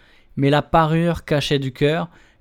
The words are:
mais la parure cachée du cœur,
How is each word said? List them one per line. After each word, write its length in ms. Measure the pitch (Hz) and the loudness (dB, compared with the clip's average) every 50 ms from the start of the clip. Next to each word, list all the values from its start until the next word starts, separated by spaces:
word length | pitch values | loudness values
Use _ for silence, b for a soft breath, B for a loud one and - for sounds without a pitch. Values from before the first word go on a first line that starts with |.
| b b b b b b - | b b b b b b -6
mais 120 | 139 139 139 | -2 0 2
la 120 | 147 147 | 2 2
parure 640 | - - - 165 160 151 160 165 170 170 160 - - | 0 2 2 2 2 2 0 0 0 -2 -2 -4 -4
cachée 340 | - 160 143 - - 151 139 | -4 -2 -2 0 -2 -2 -2
du 140 | 135 131 | -2 -6
cœur, 360 | - - 143 143 160 175 170 b b b b b b b | -4 -2 -2 0 0 -2 -4 b b b b b b b